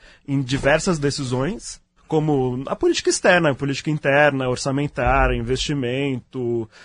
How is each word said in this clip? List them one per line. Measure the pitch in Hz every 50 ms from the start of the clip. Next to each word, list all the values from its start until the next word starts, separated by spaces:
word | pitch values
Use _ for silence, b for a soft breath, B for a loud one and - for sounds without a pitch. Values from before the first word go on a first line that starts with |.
| b b b b b
em | 139 139 139
diversas | 135 120 135 127 120 135 151 165 - 190 170
decisões, | 147 143 143 131 - 139 120 127 127 135 170 233 233 - - - - _ _ _ _ _
como | - 160 156 156 156 147 135 127 127 123 127 139
a | - 196
política | - 349 349 330 - - 359
externa, | - - - 247 180 175 165 147
a | 123
política | - 139 143 135 - - 156
interna, | 151 147 - 143 135 143 151 147 135 131 131
orçamentária, | 127 123 - - 143 131 139 147 139 - 139 123 123 131 135 131 127 127
investimento, | 120 117 117 131 127 - - 151 139 123 120 127 135 143 139 131 117 - _ - 131 123 120 117 117 110 b b b